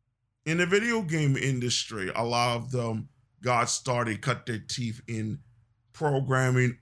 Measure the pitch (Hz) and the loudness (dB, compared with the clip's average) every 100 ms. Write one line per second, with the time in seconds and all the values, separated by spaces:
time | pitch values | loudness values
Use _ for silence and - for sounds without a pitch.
0 | _ _ _ _ 156 165 175 202 233 226 | _ _ _ _ -2 0 2 2 2 0
1 | 170 160 147 135 131 127 120 - - 110 | 0 2 2 2 0 0 0 -2 -4 -6
2 | 92 - 117 120 120 120 117 127 117 110 | -4 -2 0 2 2 0 -4 -4 -2 -4
3 | - _ _ _ 123 120 117 - - 120 | -6 _ _ _ 0 2 2 0 -2 0
4 | 113 101 - 120 - 110 - - 117 113 | 0 -2 -2 -4 -4 -8 -6 -6 -6 -6
5 | - 113 110 - - _ _ _ _ - | -8 -6 -4 -6 -12 _ _ _ _ -4
6 | 151 135 131 131 127 127 123 123 | 0 2 2 4 4 4 2 0